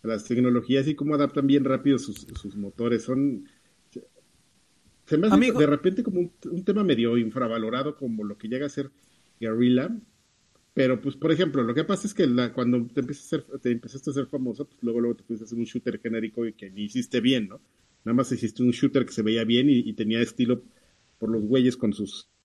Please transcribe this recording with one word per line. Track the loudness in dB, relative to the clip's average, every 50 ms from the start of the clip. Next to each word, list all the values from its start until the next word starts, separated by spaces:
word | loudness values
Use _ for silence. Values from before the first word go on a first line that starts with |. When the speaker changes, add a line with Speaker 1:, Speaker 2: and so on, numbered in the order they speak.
| -4
Speaker 1:
a |
las | -4 -6 -6 -4
tecnologías | -2 0 2 2 4 2 2 2 2 0 2 2
y | 0 -2
cómo | -2 -2 0 2
adaptan | 2 2 0 0 0 2
bien | 4 4 4 4
rápido | 2 0 2 2 2 2 2
sus, | 0 -6 -12 -14 -14 -16 -18
sus | -14 -14 -12 -10
motores? | -8 -10 -10 -6 -4 0 0 0 0 0
Son, | -2 -2 0 0 0 -2 -4 -10 -18 _ _ _ _ _ _ _ _
se, | _ -18 -18 _ _ _ _ _ _ _ _ _ _ _ _ _ _ _ _ _ _ _ _
se | -2 0
me | 2 4
hace | 4 6
Speaker 2:
Amigo. | 6 6 4 4
Speaker 1:
de | 4 4
repente | 4 4 2 2 0 0 0 -4
como | -2 -2 -2
un, | -2 -4 _ _ -10 -8
un | -8 -4 -2
tema | 0 0 2 2
medio | 2 2 2 2 2 2
infravalorado, | 2 0 0 -2 -4 -4 -2 -2 -4 -4 -4 -4 -4 -4 -6 -6
como | _ -8 -8 -6 -6 -6
lo | -8 -10
que | _ -8
llega | -8 -6 -4 -6
a | -6
ser | -6 -8 -8 -8 _ _ _ _ _ _ _ _ _ _
Guerrilla. | -4 -4 0 2 4 4 4 4 2 0 -6 -8 -10 _ _ _ _ _ _ _ _ _ _ _ _ _ _
Pero, | 2 2 2 2 0
pues, | -2 -6 -6
por | -2 0 0
ejemplo, | 2 2 2 0 2 0 0
lo | 2 0
que | -2 0
pasa | 0 -2 -2 -2
es | -6 0
que | 0 2
la, | 2 4 2 0 0 -2
cuando | -2 0 2 2 2 0
te | -2 -4 -4
empiezas | -4 -4 -8 -12 -8
a | -6
ser, | -6 -6 -6 -8 -14 -4
te | _ -2
empezaste | -2 -2 -4 -12 -16 -10 -8 -4
a | -4
ser | -4 -4
famoso, | -4 -6 -6 -4 -4 -6 -8 -10
pues, | _ _ _ -6
luego, | -2 -2 0
luego | 0 -2 -2
te | -6 _
empiezas | _ -10 -10 -8
a |
hacer | -10 -6 -6
un | -6
shooter | -6 -6 -6 _ -6 -6 -6
genérico | -6 -6 -4 -4 -6 -6 -6 -6 -6
y | -6 -6
que | -10 -18 -16
ni | -10 -10 -10
hiciste | -6 -4 -6 -6 -2 -2 0
bien, | 2 2 2 2 -2 -4
¿no? | -10 -18 _ _ _ _ _ _ _ _ _
Nada | 0 2
más | 2 2 0
hiciste | -2 -4 -4 -6 -2 2 2
un | 2
shooter | 2 2 0 2 2 0 0
que | 0 -4
se | -2 -2
veía | 0 0 0 2
bien | 2 2 4 6 6
y, | 4 4
y | 2 -2 -4
tenía | -4 -2 -2 0 0
estilo | 0 -2 0 -2 0 0 0 -2 -2 -18 _ _ _ _ _ _ _ _ _ _
por | -4 -2
los | -2 -2 0
güeyes | 2 2 4 4 2 2
con | 2 -2 -2 -2
sus | -2 -6 -10 -10 -16 -18 _ _ _